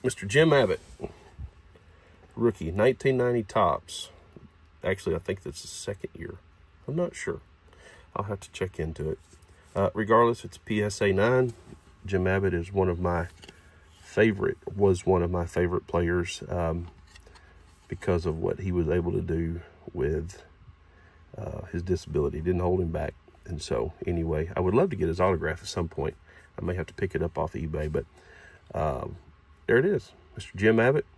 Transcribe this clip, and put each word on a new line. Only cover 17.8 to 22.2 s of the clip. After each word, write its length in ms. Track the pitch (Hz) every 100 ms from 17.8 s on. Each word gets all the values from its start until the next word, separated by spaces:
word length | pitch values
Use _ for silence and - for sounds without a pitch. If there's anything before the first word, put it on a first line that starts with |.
| _
because 380 | - - 87 82
of 120 | 80
what 200 | 90 -
he 120 | 95
was 180 | 90 78
able 240 | 87 87
to 80 | 92
do 400 | 82 82 82 85 - - -
with, 500 | 87 71 80 80 - - - - - - - - - - -
uh, 240 | - - 92
his 120 | 87
disability. 560 | 87 87 - -